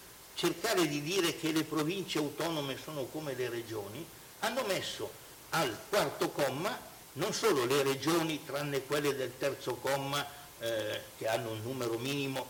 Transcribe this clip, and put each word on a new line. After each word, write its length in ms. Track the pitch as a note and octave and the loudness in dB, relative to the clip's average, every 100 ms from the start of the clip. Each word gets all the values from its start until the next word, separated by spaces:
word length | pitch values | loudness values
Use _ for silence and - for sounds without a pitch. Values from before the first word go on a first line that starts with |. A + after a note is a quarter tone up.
| - - - | -18 -18 -14
cercare 540 | - E3+ - A3+ F#3+ D3+ | 0 0 2 2 4 4
di 140 | D3 | 2
dire 360 | D3 G3 E3+ - | 2 2 2 2
che 140 | D#3+ | 2
le 120 | D#3 | 2
province 540 | D3+ D#3 D3+ G3 E3 D#3 | 2 2 2 0 0 0
autonome 600 | D3 - E3 D#3 C#3 B2 | 0 0 -2 0 -2 -4
sono 240 | - D3+ A#2 | -6 -4 -4
come 280 | D#3 D3+ | -4 -4
le 160 | B2+ B2 | -2 -2
regioni, 560 | A#2 A2 G#2+ G2+ B2+ - - - - | -2 -4 -6 -6 -8 -12 -14 -18 -4
hanno 240 | A3 B3+ | -2 0
messo 480 | G#3+ D#3+ - - G#2+ - - - - | 0 0 -2 -4 -6 -8 -16 -18 -2
al 280 | D#3+ C3+ G#2 - | 2 2 -2 2
quarto 400 | G3 D3 - E3 | 2 2 2 0
comma 580 | D#3+ C3+ C#3 G#3 B3+ - - - | 2 2 2 -2 -4 -10 -18 -12
non 200 | C3 F#3+ | -2 -2
solo 320 | - A3+ D3 A#2+ | 4 4 6 6
le 180 | C#3+ | 4
regioni, 640 | C3+ C3 D3 E3+ D#3+ D3 - | 4 2 4 4 2 -2 -2
tranne 380 | C#3+ D3 C#3 | -2 0 0
quelle 320 | - D3 C#3+ B2+ | 0 2 2 2
del 180 | B2+ - | -2 0
terzo 380 | C#3+ B2 C3 A#2 | -2 0 -4 -2
comma, 500 | C3+ C#3 C#3 C#3+ C#3 - - - | 2 2 2 0 -2 -10 -16 -4
eh, 420 | A#2 A2 G#2+ G#2+ - - | 0 0 0 -4 -6 -4
che 100 | A2 | 0
hanno 240 | A#2+ A2+ | 0 0
un 100 | A2 | -4
numero 360 | A#2 C3+ A#2 A2+ | -4 -2 0 0
minimo, 500 | C3 C#3+ C#3 C3 | 0 0 0 -2